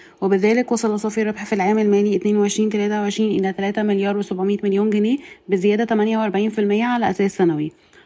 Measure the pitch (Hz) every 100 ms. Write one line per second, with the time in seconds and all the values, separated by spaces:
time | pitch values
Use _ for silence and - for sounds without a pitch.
0 | - - 190 196 208 233 247 233 220 208
1 | 214 214 214 214 202 202 185 214 208 202
2 | 208 196 208 208 202 202 214 208 208 214
3 | 202 208 220 190 190 185 196 208 214 196
4 | 196 202 202 185 196 202 202 196 214 208
5 | 214 277 - - - 190 202 208 233 220
6 | 214 220 214 190 214 214 208 208 240 240
7 | 214 185 196 190 175 151 151 - _ -